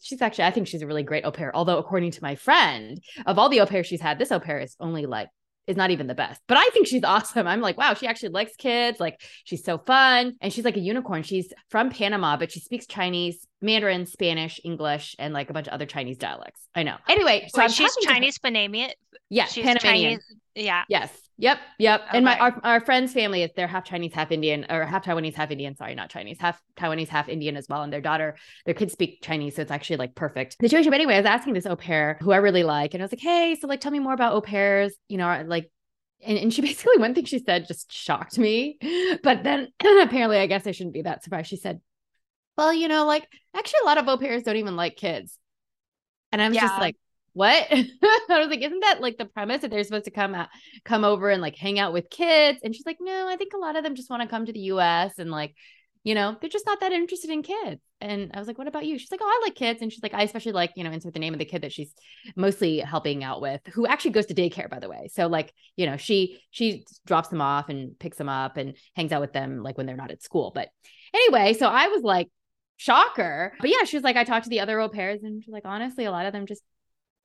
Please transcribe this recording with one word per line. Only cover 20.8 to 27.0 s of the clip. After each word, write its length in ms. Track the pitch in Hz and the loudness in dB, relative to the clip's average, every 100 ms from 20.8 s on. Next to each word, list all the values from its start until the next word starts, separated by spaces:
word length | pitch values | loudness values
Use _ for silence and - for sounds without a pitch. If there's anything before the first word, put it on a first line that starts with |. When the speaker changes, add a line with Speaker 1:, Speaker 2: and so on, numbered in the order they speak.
| - | 0
Speaker 1:
Yes. 240 | 185 - - _ - | -2 -2 -12 _ -2
Yep. 220 | 240 262 - - | 0 0 -4 2
Yep. 220 | 214 214 - | 4 4 2
And 120 | 240 | 4
my, 80 | 254 | 4
Speaker 2:
Okay. 80 | - | 6
Speaker 1:
our, 200 | 247 247 | 4 2
our 160 | 233 233 | 2 2
friend's 320 | 233 254 254 | 4 2 2
family 320 | 254 214 185 | 0 0 0
is, 60 | 165 | -2
they're 140 | - 175 | -2 -4
half 160 | 185 | -4
Chinese, 280 | - 180 165 | -6 -6 -6
half 200 | 160 156 | -4 -2
Indian, 340 | 160 156 147 - | 0 0 -2 -2
or 160 | 165 | -2
half 200 | 160 190 | 0 -2
Taiwanese, 300 | 190 165 160 | -2 -2 -4
half 180 | 151 151 | -4 -6
Indian. 240 | 139 139 139 | -6 -8 -10
Sorry, 180 | 104 | -12
not 160 | 131 - | -10 -12
Chinese, 300 | 98 101 170 | -12 -14 -4
half 200 | 175 175 _ - | -4 -4 _ -6
Taiwanese, 300 | 170 160 | -4 -2